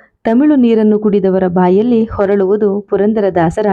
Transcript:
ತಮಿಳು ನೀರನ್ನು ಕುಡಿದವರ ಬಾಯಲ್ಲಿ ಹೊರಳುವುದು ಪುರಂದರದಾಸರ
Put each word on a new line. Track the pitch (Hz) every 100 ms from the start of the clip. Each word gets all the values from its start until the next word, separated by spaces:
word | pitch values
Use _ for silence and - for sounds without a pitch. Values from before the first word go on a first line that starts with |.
| _ _
ತಮಿಳು | 226 233 302 294
ನೀರನ್ನು | 240 220 214 208
ಕುಡಿದವರ | 214 202 190 185 185
ಬಾಯಲ್ಲಿ | 180 180 190 233 233
ಹೊರಳುವುದು | 220 - 196 202 190 208 208 196 202
ಪುರಂದರದಾಸರ | 196 202 220 196 180 165 214 208